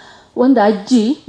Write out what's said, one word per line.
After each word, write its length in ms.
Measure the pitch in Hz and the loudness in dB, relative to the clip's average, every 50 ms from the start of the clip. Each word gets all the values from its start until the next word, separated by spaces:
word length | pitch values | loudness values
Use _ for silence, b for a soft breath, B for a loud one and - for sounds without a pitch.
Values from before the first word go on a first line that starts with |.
| B B B B B B B - | B B B B B B B -2
ಒಂದು 240 | 247 269 269 226 | 0 2 2 2
ಅಜ್ಜಿ 560 | 202 226 220 190 - - 262 233 208 226 302 - - | 2 0 0 -2 -2 -2 0 0 0 0 -4 -6 -4